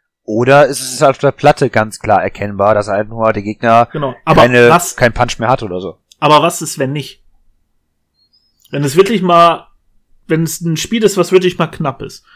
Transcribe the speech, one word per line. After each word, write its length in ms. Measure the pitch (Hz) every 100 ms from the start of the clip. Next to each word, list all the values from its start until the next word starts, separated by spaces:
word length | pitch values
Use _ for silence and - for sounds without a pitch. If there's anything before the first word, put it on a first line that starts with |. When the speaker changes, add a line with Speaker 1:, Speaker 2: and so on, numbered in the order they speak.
| _ _
Speaker 1:
oder 440 | - 110 123 143 135
ist 140 | 139
es 220 | 131 123
auf 160 | 143 131
der 140 | 139
Platte 360 | - 147 - 127
ganz 300 | 113 110 -
klar 240 | 110 92
erkennbar, 520 | 92 - 104 98 101
dass 140 | 107 104
halt 220 | 101 107
nur 200 | 113 110
der 80 | 104
Gegner 460 | 101 107 117 117 117
Speaker 2:
Genau, 220 | 156 139 -
aber 160 | - 156
Speaker 1:
keine, 280 | - 123 120
Speaker 2:
was 260 | 170 - -
Speaker 1:
kein 160 | 123
Punch 260 | 123 123 -
mehr 120 | 113
hat 120 | 131
oder 180 | 104 90
so. 180 | 92 - _ _
Speaker 2:
Aber 220 | 151 151
was 200 | 165 -
ist, 160 | 156 -
wenn 140 | 135
nicht? 300 | 147 131 - _ _ _ _ _ _ _ _ _ _ _ _ _ _ _
Wenn 140 | 143
es 120 | 143 151
wirklich 260 | 196 220
mal, 460 | 180 170 170 160 - _ _ _ _ _ -
wenn 160 | 160
es 180 | 160 -
ein 140 | 170 160
Spiel 280 | - 226
ist, 120 | 214 180
was 160 | 170
wirklich 260 | 185 180 180
mal 80 | 160
knapp 340 | - 151 -
ist, 220 | - - _